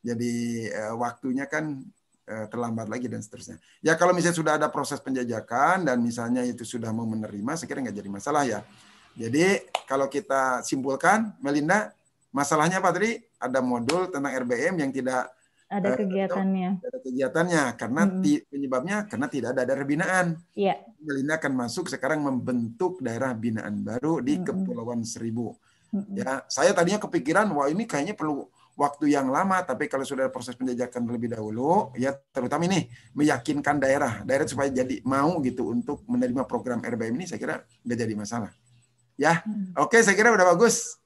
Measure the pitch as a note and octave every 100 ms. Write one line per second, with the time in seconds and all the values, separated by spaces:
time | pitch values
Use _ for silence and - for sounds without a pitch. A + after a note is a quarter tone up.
0 | A#2+ A#2 A#2+ A#2+ A#2 A#2 A2+ G2 G#2+ A#2
1 | A#2+ A#2 C3+ B2+ C#3 D3+ D#3 C#3 B2+ _
2 | _ _ - A2 G#2 A2+ A#2 A2+ A2 A#2
3 | B2 A2+ G#2+ A#2+ - - _ _ D3+ D#3+
4 | F3 F3+ E3+ E3+ D#3 D3+ D3+ D3 C3+ C#3
5 | - C3 B2 A2+ A2 A#2+ D3 F#3 D#3+ B2
6 | A#2 A#2 A#2 B2 B2 A#2 A2+ A#2+ A2+ A2
7 | A2+ A2 G#2+ G#2 A2 E3 B2+ C#3+ B2 G2+
8 | G2 G2+ C#3+ D3 C3+ G#2 A2 - - -
9 | _ - A2+ C3+ F#3 G3+ - - - C3+
10 | C3+ C#3+ - C3+ C3 B2 A2 C#3 C3 C3+
11 | E3+ G#3+ A3 F3 C#3 D3 D3+ G3+ - _
12 | _ _ _ C3+ C#3 D#3 D#3 F#3 F#3 F3
13 | G#3+ A#3 _ _ B2+ C3 B2+ B2 A#2 E3+
14 | F#3 D3+ C#3 B2+ B2 A#2+ D#3 F#3 C#3 C3
15 | B2+ B2+ - - _ _ _ G3+ G3 B3+
16 | G3+ F#3+ F#3+ F#3 F#3+ F#3+ F#3 F#3+ - B3+
17 | - B2+ C3 D#3+ F3 E3+ C3 A#2 A2 C#3
18 | G3 F#3 F#3+ D3 - C#3+ C3+ B2+ D#3 G#3
19 | G#3 A2+ D3 C#3+ A2+ C3 B2 C3+ C#3 D3
20 | F3 F#3 F3 E3 - - G3 F3+ - _
21 | D3+ C#3 C#3 D#3 C#3+ C3 A#2+ A#2 F3 C3+
22 | C3 D#3 C#3+ B2+ A2+ B2 A#2 - F3+ F3+
23 | B2+ A#2 C3 A2+ A#2 A2 - G#2 G2+ A#2
24 | D3 E3 B2 E3+ F3 F#3 F#3+ A#2+ A2+ A#2+
25 | A2+ A2 A#2 A2+ A2+ - _ _ _ G3+
26 | G3 G3 C4 C4+ - - E3 F#3+ E3+ G#3
27 | F#3 D#3+ B2+ F3 G#3+ D3 C#3 E3+ A3+ D3
28 | D3 G#3 D#3 C#3 - _ _ - C#3+ -
29 | D3+ C#3+ C3+ C#3+ G3 F#3 F3+ B2 C#3+ C3+
30 | C3 C3 C3 B2+ A#2 A#2+ B2+ A#2+ A#2+ A#2+
31 | A#2+ A#2+ A#2 A2+ G#2+ A2 C#3 F#3+ D3 A2+
32 | C3 C#3 _ - B2 D3 F3 F#3+ - -
33 | - - D3+ C3 C#3 D3 C#3+ C#3+ C3+ C#3
34 | C#3 A2+ G#2+ C3+ D#3+ B2+ C#3 B2+ B2+ C3
35 | B2+ C3+ C#3+ F3 B2+ B2 G2+ A#2+ A#2 C#3+
36 | - B2 B2+ B2 B2+ A#2+ A#2+ A#2 A#2 A#2
37 | A2+ B2 F#3 G#2+ B2 D#3 - _ A#2+ A#2+
38 | A2+ G#2 G2+ A#2 G2+ _ _ _ _ _
39 | _ - D3 E3 A3 G#3+ F#3 F3 D3 A#3
40 | G3+ F#3+ A3+ G#3+ F3+ E3+ A#3 - - -